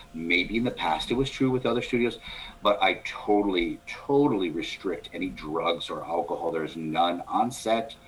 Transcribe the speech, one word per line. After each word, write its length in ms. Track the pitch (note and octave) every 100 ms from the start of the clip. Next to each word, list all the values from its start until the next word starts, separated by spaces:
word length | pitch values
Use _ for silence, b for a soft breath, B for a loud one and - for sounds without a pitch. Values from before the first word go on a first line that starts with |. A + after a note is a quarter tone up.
| B
Maybe 420 | D#2+ E2 F2+ F2+ A2+
in 80 |
the 80 | B2
past 400 | - - - -
it 40 | B2+
was 140 | C3+
true 220 | - C3
with 140 | B2+ B2+
other 160 | B2
studios, 380 | - A#2+ A#2+ - B B B B
but 180 | G#2 -
I 200 | F#2+ F2+
totally, 720 | - - - G#2 G2+ F2+ E2 - -
totally 640 | - - C#3+ C#3+ G#2 F2
restrict 580 | D#2+ D#2 - G2 E2 -
any 140 | E2+ F#2
drugs 600 | - D2+ E2 E2+ E2+ -
or 120 | D#2 D#2+
alcohol. 440 | E2+ - E2 E2
There's 240 | E2 D#2 E2
none 460 | D#2+ E2 F2 F2 -
on 240 | G2 A#2+
set, 420 | - A2 A2+ - -